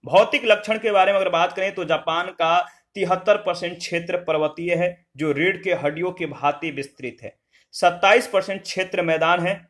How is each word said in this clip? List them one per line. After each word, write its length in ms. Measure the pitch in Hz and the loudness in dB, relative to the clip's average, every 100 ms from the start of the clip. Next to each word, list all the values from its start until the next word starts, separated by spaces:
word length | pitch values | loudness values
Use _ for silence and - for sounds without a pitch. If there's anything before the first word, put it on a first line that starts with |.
भौतिक 400 | - 175 220 277 | 4 4 4 2
लक्षण 340 | 240 202 - 220 | 2 2 2 -2
के 120 | 220 | 2
बारे 220 | 202 190 | 4 4
में 80 | 202 | 4
अगर 100 | 185 | 2
बात 220 | 165 180 | 2 0
करें 220 | 190 190 | 0 -4
तो 100 | 190 | -4
जापान 420 | 165 156 160 165 180 | -2 -2 0 -4 -4
का 420 | 180 165 175 - _ _ - | -2 2 2 0 _ _ -6
तिहत्तर 400 | 185 185 196 208 | -2 0 2 2
परसेंट 420 | 190 170 180 175 | 2 -4 -6 -8
क्षेत्र 380 | - 170 170 175 | -6 -6 -4 -6
पर्वतीय 580 | 175 156 156 156 170 | -2 0 -2 -4 -2
है, 320 | 170 175 175 _ 135 | 0 -2 -4 _ -6
जो 160 | 156 | -4
रीढ़ 240 | 139 175 185 | 0 0 0
के 180 | 180 | -4
हड्डियों 380 | 160 147 151 180 | -2 -2 -4 -6
के 140 | 175 160 | -6 -10
भांति 440 | 139 143 147 165 | -2 -2 -2 -8
विस्तृत 460 | 139 135 _ 127 113 | -8 -12 _ -14 -12
है। 160 | 110 _ _ _ _ | -20 _ _ _ _
सत्ताईस 540 | - 180 175 196 220 - | 2 2 4 4 4 4
परसेंट 360 | 196 190 196 | -2 -2 -10
क्षेत्र 400 | - - 185 185 | -8 -6 -4 -2
मैदान 380 | 170 160 160 175 | -2 0 2 2
है 280 | 175 202 _ | 0 -4 _